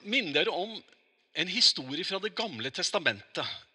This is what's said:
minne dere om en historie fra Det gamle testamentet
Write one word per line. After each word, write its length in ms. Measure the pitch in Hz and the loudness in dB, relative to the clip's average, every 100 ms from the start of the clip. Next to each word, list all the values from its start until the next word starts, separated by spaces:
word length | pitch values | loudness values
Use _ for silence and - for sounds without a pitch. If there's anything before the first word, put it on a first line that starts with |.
minne 320 | 196 254 185 | -2 0 2
dere 160 | 143 202 | 2 2
om 320 | 170 208 214 - - _ _ _ | 0 -4 -6 -16 -20 _ _ _
en 140 | - 180 | -4 -2
historie 560 | 202 - - 131 147 | 4 4 4 -4 -4
fra 140 | 185 190 | -2 -2
Det 160 | 208 | -4
gamle 360 | 180 220 214 165 | -2 -4 -4 -6
testamentet 760 | - 175 202 139 101 - - 131 - - | -2 0 2 2 0 -6 -6 -6 -8 -12